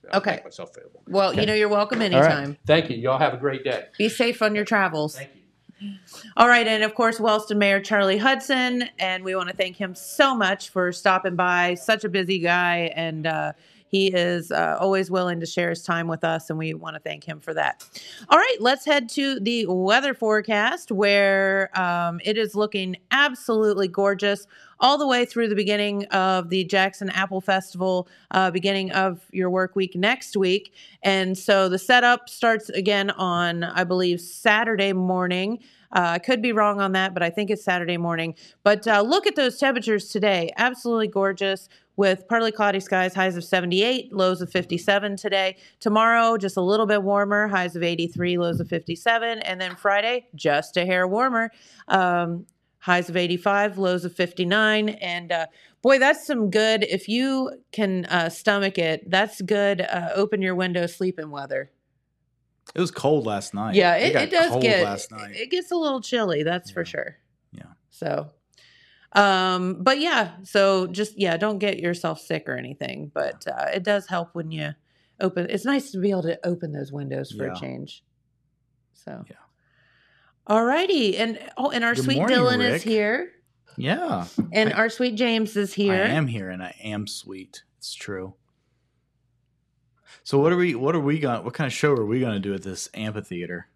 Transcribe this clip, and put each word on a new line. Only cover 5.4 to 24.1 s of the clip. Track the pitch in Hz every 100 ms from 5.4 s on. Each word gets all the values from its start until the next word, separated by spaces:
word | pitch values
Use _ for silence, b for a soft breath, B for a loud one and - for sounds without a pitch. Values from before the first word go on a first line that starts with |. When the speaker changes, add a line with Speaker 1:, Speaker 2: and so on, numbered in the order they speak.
| _ _ _ B 202 196 B B 220 214
Speaker 2:
All | 240
right, | 240 220
and | 220
of | 214 214
course, | 226 226
Wellston | 220 214 220 208
Mayor | 202 196
Charlie | 196 214 196 202
Hudson, | 247 262 262 262 254 247 247 -
and | 190 185
we | 185 185
wanna | 180
thank | 185 185 180
him | 190 185
so | - - 277 247
much | 190 196 -
for | 185 180
stopping | 175 202 185 190 175
by. | 180 180 175 175
Such | - 220
a | 214
busy | 190 180 190
guy, | 170 175 175 175 165 160
and, | 165 160 156
uh, | 156 151 - b b _
he | 196 190
is, | 180 175 175 -
uh, | - 82 -
always | 196 196 180
willing | 185 180 170
to | 165
share | - 170
his | 170
time | - 170 165
with | 165 165
us, | 160 -
and | 160
we | 160
wanna | 160 160 156
thank | 156 151
him | 165 151
for | 156
that. | 160 143 - B B B B 226
All | 311
right, | 466 494
let's | 233 269 -
head | 285 233
to | - 277 262
the | 196 240 190
weather | 185 185 233 277
forecast, | 247 220 214 208 208 220 349 -
where, | 190 202 202 196 196 196 196 190 185
um, | 180 175 170 170 202
it | 214
is | 214 202
looking | 214 208 185 180 _
absolutely | 262 285 254 - 220 214 196 185
gorgeous | 180 196